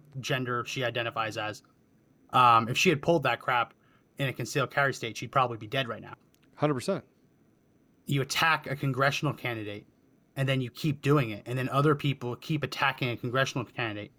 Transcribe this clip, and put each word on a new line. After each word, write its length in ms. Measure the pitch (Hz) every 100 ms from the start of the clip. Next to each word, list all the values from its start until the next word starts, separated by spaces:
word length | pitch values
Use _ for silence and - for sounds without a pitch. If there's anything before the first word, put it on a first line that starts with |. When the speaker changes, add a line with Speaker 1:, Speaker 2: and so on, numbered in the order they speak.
| - 135
Speaker 1:
gender 440 | 123 135 123 120 117
she 180 | 135
identifies 540 | 120 120 117 113 110 107
as, 260 | 107 104 - _ _ _ _ _ _
um, 360 | 127 123 113 117
if 100 | 123
she 120 | 185
had 120 | 143
pulled 220 | - 170
that 160 | 131 117
crap 340 | - 123 113 _ _ _ _ -
in 100 | 135
a 60 |
concealed 380 | 117 120 143 123
carry 220 | - 139
state, 220 | 127 117 -
she'd 160 | 120
probably 240 | 139 123 113
be 100 | 107
dead 200 | 135 120
right 140 | 104
now. 140 | 101 - _ _ _ -
Speaker 2:
Hundred 180 | 151
percent. 300 | 131 - 175 - _ _ _ _ _ _ _ _ _ -
Speaker 1:
You 140 | 139
attack 440 | 131 - 165 151 -
a 60 | 139
congressional 580 | 139 123 139 - 151
candidate, 520 | 110 123 113 104 104 - _ _ _ _ -
and 140 | 135
then 100 | 131
you 120 | 123
keep 300 | - 156 143
doing 260 | 135 147 113
it, 140 | 101 113
and 120 | 127
then 120 | 127
other 240 | 135 151
people 420 | 147 143 135 120 120
keep 260 | - 147
attacking 460 | 139 - 139 - 127
a 40 | 113
congressional 460 | 123 127 131 135 113
candidate. 460 | - 117 104 104